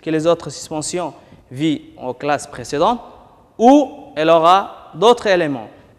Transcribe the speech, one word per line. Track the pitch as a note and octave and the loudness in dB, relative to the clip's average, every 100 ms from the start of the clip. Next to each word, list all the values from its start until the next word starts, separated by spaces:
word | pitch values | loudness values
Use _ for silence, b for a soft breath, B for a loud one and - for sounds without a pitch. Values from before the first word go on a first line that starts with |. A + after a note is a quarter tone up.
que | - | -6
les | D#3+ D#3+ | -2 0
autres | E3 D#3+ | -2 -4
suspensions | C3+ - D#3 D3+ F3 E3 - b b - | -16 -12 -10 -8 -8 -10 -14 b b -18
vues | B2+ D#3+ C#3+ - - | -6 -4 -4 -8 -14
en | B2 | -12
classe | A#2+ C#3+ C#3+ - | -8 -4 -4 -6
précédente | - A#2+ C#3+ F3+ A#3+ - - - _ _ - | -16 -8 0 0 -2 -8 -20 -20 _ _ 2
ou | A3+ C#4+ C#4 - - - | 6 6 4 -6 -12 -4
elle | D#3+ | 2
aura | E3 E3 F#3+ G3+ - - | 4 4 4 0 -12 -18
d'autres | D3+ G#3 A#3+ A3 | 0 2 2 0
éléments ? | F3+ D#3+ C3 G#2 - _ | 0 0 -6 -12 -20 _